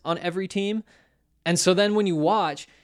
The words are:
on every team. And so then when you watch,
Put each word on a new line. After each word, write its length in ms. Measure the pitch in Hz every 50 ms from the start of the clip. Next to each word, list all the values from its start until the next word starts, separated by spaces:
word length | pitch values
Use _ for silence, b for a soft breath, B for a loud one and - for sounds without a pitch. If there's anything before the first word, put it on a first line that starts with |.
| -
on 120 | 160 170 170
every 280 | - 175 165 190 190
team. 380 | 185 - 202 196 202 214 220 - b b b b b b b b b _ _ -
And 140 | 165 175 165
so 160 | - 180 185
then 220 | 185 202 208 208
when 100 | 214 208
you 80 | 190 170
watch, 540 | 151 151 170 214 214 185 156 143 147 - b b b